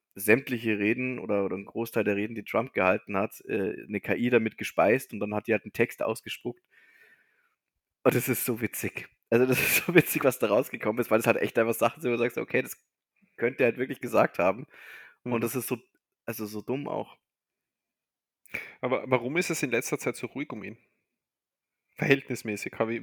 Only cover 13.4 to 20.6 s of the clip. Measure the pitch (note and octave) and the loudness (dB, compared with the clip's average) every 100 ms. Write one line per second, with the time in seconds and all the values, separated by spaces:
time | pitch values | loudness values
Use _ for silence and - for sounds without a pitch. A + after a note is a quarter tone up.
13.4 | A#2 C#3 A#2+ A#2+ C3 B2+ A#2+ G#2+ - - | -2 2 2 2 -4 -6 0 2 2 4
14.4 | F2+ G#2 - - - - - _ B2 A#2 | 0 0 -6 -18 -20 -20 -20 _ -4 -2
15.4 | A2+ C3 - B2 _ _ _ _ - A2+ | -2 -4 -6 -8 _ _ _ _ -10 -8
16.4 | G#2 G#2+ G2+ C3+ C#3+ G#2+ A2+ - _ _ | -8 -8 -6 -6 -4 -6 -8 -14 _ _
17.4 | _ _ _ _ _ _ _ _ _ _ | _ _ _ _ _ _ _ _ _ _
18.4 | _ - - - B2+ B2+ C3 B2+ B2 E3 | _ -12 -12 -6 -2 -2 2 0 0 -2
19.4 | F3 E3 C3+ A#2 - D3 B2+ - A#2+ C3 | -2 -2 -2 -2 -2 -4 -4 -6 -8 -8
20.4 | D3 A2 | -10 -10